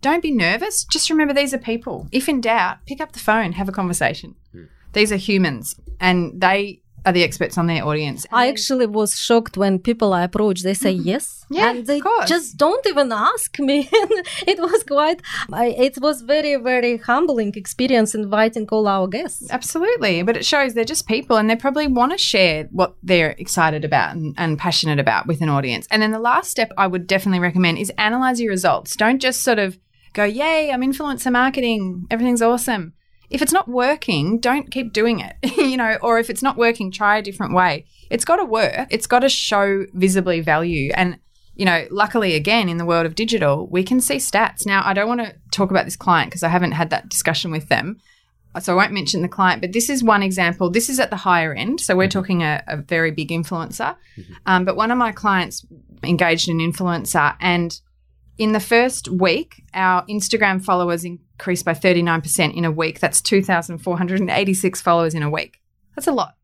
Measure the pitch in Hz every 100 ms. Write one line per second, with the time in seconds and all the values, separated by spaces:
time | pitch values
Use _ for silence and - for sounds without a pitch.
0 | 269 339 320 262 170 214 403 - - 320
1 | - 320 294 277 285 262 - 226 233 170
2 | - 262 269 277 233 226 185 - - 277
3 | 311 - - 214 190 175 196 190 185 175
4 | 127 156 - - _ - 82 - - -
5 | 214 202 190 196 180 123 131 - - -
6 | 185 180 170 180 185 196 202 - _ -
7 | - 180 170 - 175 - 170 165 131 151
8 | 151 135 - 226 247 277 - 262 233 208
9 | 208 - - 233 226 - 196 190 208 226
10 | 208 185 180 208 214 185 185 196 - 185
11 | 170 240 - - - - 226 247 233 294
12 | 370 466 - 339 269 - 302 453 480 294
13 | 269 220 247 453 - - 277 285 269 440
14 | 403 427 - - 370 392 330 415 - 285
15 | 302 349 - - - - 240 - 262 269
16 | 285 277 233 302 294 285 240 254 240 233
17 | 233 247 330 262 208 208 - - 247 247
18 | 214 214 208 208 220 226 214 220 208 196
19 | 185 202 339 - - 254 - 320 370 480
20 | 214 170 185 233 - 294 269 226 226 320
21 | - 226 - 226 214 226 269 277 302 247
22 | 247 370 - 214 180 156 151 185 180 -
23 | 180 180 156 - 180 - 165 151 151 143
24 | 80 165 156 143 170 151 180 156 160 143
25 | 131 110 - 156 156 143 131 120 - 214
26 | 214 220 233 269 381 - 220 - 196 180
27 | 180 190 196 185 175 175 180 170 196 -
28 | 214 240 262 247 226 190 185 127 - -
29 | 214 262 269 247 - 220 196 190 _ _
30 | - - 208 220 302 320 302 254 262 269
31 | 302 262 262 240 262 269 240 220 185 180
32 | 175 226 247 240 233 240 240 220 165 _
33 | _ _ _ 277 285 349 359 247 247 294
34 | - 165 151 226 240 277 269 262 240 208
35 | 226 214 202 - 262 - 277 262 226 220
36 | 240 226 233 233 269 262 233 233 190 185
37 | 208 214 202 190 202 175 180 151 - _
38 | - 233 - 349 330 220 180 - 262 220
39 | - 247 269 - - 202 202 196 196 185
40 | 190 190 185 170 160 151 170 160 139 -
41 | 180 170 _ _ _ - 190 170 139 190
42 | 208 233 202 156 151 226 190 170 170 170
43 | 165 160 220 226 151 143 - 180 185 254
44 | - 277 - - 226 - 208 196 - 190
45 | 214 240 220 - - - 190 190 - -
46 | - 170 101 180 165 175 175 156 160 165
47 | - - - 156 175 160 - 117 135 220
48 | _ _ _ _ _ - 185 180 214 202
49 | 147 190 180 - 185 190 185 202 240 269
50 | 233 208 196 185 175 180 180 196 233 262
51 | 254 196 190 175 160 131 165 311 - 185
52 | 190 196 185 180 160 151 - 151 143 165
53 | 165 151 151 170 165 175 165 - - 359
54 | _ - 87 - - 185 185 - 220 247
55 | 233 - 208 190 175 - - 165 _ -
56 | - 170 175 170 175 165 165 - 180 170
57 | 196 175 147 - 185 175 170 - _ _
58 | _ _ _ - 220 214 202 233 247 254
59 | - 180 185 185 330 - - 190 185 180
60 | 180 208 190 226 208 190 190 180 175 170
61 | 175 175 _ _ - 180 - 156 190 175
62 | 170 165 147 - 156 - 170 156 160 -
63 | 160 - - 196 190 175 170 165 185 175
64 | 180 190 185 - 196 190 190 190 - 170
65 | 170 160 147 156 73 _ _ _ _ -
66 | 285 262 165 _